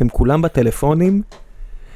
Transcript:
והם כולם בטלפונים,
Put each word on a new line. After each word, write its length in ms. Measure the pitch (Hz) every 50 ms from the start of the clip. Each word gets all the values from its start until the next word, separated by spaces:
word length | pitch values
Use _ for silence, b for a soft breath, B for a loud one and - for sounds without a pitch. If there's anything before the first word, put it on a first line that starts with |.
והם 80 | 139 120
כולם 340 | - - 123 123 147 160
בטלפונים, 800 | 165 165 - 135 117 113 - - 139 143 156 165 180 190 196 202 208 - b b b b b b b b b b b b b